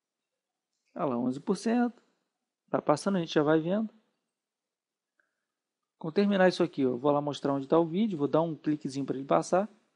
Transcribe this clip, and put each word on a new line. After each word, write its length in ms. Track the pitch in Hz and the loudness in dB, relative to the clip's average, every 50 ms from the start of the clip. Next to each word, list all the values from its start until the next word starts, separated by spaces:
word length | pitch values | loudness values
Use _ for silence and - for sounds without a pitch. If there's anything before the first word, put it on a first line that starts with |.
| _ _ _ _ _ _ _ _ _ _ _ _ _ _ _ _ _ _ _ | _ _ _ _ _ _ _ _ _ _ _ _ _ _ _ _ _ _ _
Olha 120 | - 180 | -6 -4
lá, 140 | 143 123 120 | -2 -2 -2
onze 200 | 127 131 127 143 | -2 -2 -4 -4
por 180 | - - 196 | -4 -4 -4
cento. 460 | 180 - 220 226 247 240 240 - - _ _ _ _ _ _ _ _ _ _ _ _ _ _ | -2 0 0 0 0 0 -2 -4 -10 _ _ _ _ _ _ _ _ _ _ _ _ _ _
Tá 140 | - 127 - | -4 -2 0
passando, 340 | - 151 143 - 196 196 | 0 0 0 0 -2 -2
a 40 | 180 | -2
gente 120 | 165 156 - | -2 0 0
já 100 | 165 147 | 0 2
vai 160 | 147 156 160 | 4 2 2
vendo. 280 | 156 170 190 214 220 214 - _ _ _ _ _ _ _ _ _ _ _ _ _ _ _ _ _ _ _ _ _ _ _ _ _ _ _ _ _ _ _ _ _ _ _ _ _ _ _ _ _ | 2 0 -2 -2 -4 -6 -10 _ _ _ _ _ _ _ _ _ _ _ _ _ _ _ _ _ _ _ _ _ _ _ _ _ _ _ _ _ _ _ _ _ _ _ _ _ _ _ _ _
Quando 160 | 180 160 151 | -12 -4 0
terminar 340 | 202 208 202 202 185 185 185 | 0 2 2 4 4 4 4
isso 160 | 180 - 175 | 4 2 0
aqui, 200 | 151 - 143 135 | -2 0 0 0
ó, 120 | 127 123 | 0 0
vou 160 | 120 131 147 143 | 0 0 2 2
lá 80 | 147 | 2
mostrar 320 | 147 147 135 - - 143 139 | 0 -2 -6 -4 -2 -2 -2
onde 160 | 139 135 135 | -2 0 2
tá 100 | 160 165 | 2 2
o 80 | 170 | 2
vídeo, 320 | 160 160 190 226 220 185 147 | 2 0 -2 -2 -2 0 -2
vou 80 | 143 | -2
dar 160 | 135 - 151 165 | 2 2 2 0
um 140 | 170 156 | 0 -4
cliquezinho 500 | 135 - 151 151 151 - 147 131 139 135 | -6 -6 -6 -6 -6 -6 -8 -6 -6 -6
pra 100 | 135 139 | -6 -6
ele 80 | 131 139 | -8 -2
passar. 440 | 139 170 165 156 - - 180 208 - - _ _ _ _ | 0 2 2 2 2 0 -2 -2 -2 -10 _ _ _ _